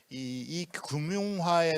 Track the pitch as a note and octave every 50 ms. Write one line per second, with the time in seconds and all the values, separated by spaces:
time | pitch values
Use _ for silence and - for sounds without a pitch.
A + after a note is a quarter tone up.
0 | - - C3 C3 C3 B2+ B2+ B2+ A#2+ - D#3+ F3 F3 E3+ - - - - C#3 D3+
1 | D3+ E3 F#3+ G3+ G3+ G#3 G3+ F#3 E3 F3 F3 E3+ E3 E3 D#3